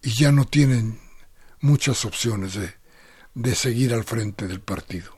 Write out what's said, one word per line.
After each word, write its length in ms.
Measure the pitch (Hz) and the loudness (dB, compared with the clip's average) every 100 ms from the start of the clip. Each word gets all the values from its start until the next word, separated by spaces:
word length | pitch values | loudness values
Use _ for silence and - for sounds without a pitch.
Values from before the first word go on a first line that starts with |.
| - | -4
Y 80 | |
ya 180 | 113 147 | 2 4
no 140 | 143 135 | 6 4
tienen 540 | 147 139 123 110 110 - - - - - - | 4 4 4 0 -6 -16 -20 -20 -20 -20 -2
muchas 440 | 139 147 - 120 110 | 2 2 2 -2 -4
opciones 480 | - 120 107 95 | -4 -4 -2 -6
de, 220 | 95 90 - _ - - - - | -6 -8 -10 _ -20 -20 -20 -18
de 220 | - 120 117 | -6 -2 0
seguir 360 | 131 117 127 | 0 0 2
al 120 | 117 | 0
frente 440 | 110 113 107 98 95 | -2 -4 -4 -6 -8
del 140 | 92 | -8
partido. 560 | - 95 - 92 - | -8 -8 -8 -12 -12